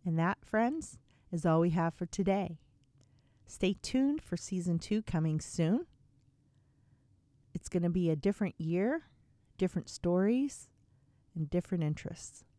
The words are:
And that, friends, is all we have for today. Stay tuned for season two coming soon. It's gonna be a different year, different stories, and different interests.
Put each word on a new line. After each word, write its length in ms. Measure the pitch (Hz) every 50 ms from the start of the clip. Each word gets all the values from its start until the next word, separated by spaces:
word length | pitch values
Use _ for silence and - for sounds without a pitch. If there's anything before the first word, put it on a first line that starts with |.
| _
And 120 | 180 160 160
that, 200 | 165 175 208 _ -
friends, 540 | - - 214 226 240 294 330 302 - - - _ _ _ _ _ _ -
is 120 | 170 147
all 160 | 160 160 165
we 100 | 170 175
have 240 | 160 185 165 170 160
for 120 | - 180
today. 520 | 170 - - 190 180 190 202 190 170 170 - _ _ _ _ _ _ _ _ - _ _ _ _ _ _ _ _
Stay 300 | - - - - 185 202 - -
tuned 400 | - - 262 269 277 285 311 -
for 140 | - 175
season 420 | 170 - - 190 180 175 175 170 165
two 240 | - - 208 214 214
coming 380 | - - 165 156 160 156 151
soon. 460 | - - - - 165 160 196 269 349 - _ _ _ _ _ _ _ _ _ _ _ _ _ _ _ _ _ _ _ _ _ _ _ _ _ _ _ _ _ _ _ _ _
It's 160 | 165 - -
gonna 220 | - 180 170 175
be 200 | 170 185 180 165
a 60 | 160
different 440 | 151 - 196 202 - 214 185 - _
year, 440 | 160 156 165 180 196 233 285 330 - - _ _ _ _ _ _ _ _ _ -
different 300 | 185 185 - 175 - -
stories, 800 | - - - 175 175 180 190 208 233 254 277 285 - - - _ _ _ _ _ _ _ _ _ _ _ _ _ _
and 160 | 160 156 147
different 340 | - 180 - - - 175 160
interests. 600 | 151 156 - - - 165 - - - - - - _ _